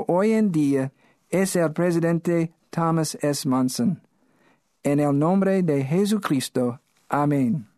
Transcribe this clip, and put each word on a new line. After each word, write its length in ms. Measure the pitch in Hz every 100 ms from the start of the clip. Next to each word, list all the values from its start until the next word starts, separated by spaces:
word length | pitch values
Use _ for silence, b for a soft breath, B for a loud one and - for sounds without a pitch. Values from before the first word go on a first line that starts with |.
| -
hoy 260 | 170 214
en 180 | 220 214
día 400 | 160 143 139 135 b b b b
es 260 | 175 190 180
el 160 | 160
presidente 800 | 160 180 170 165 170 170 170 165 - _
Thomas 480 | - 165 165 156 -
S. 260 | 147 143 139
Monson. 540 | 131 127 - 120 165 - b b b b b b _
En 160 | 143 143
el 200 | 147 143
nombre 440 | 160 190 190 190
de 220 | 175 139
Jesucristo. 960 | 135 170 202 214 - 139 - 123 123 127 _ _ _
Amén. 640 | 143 147 143 127 147 104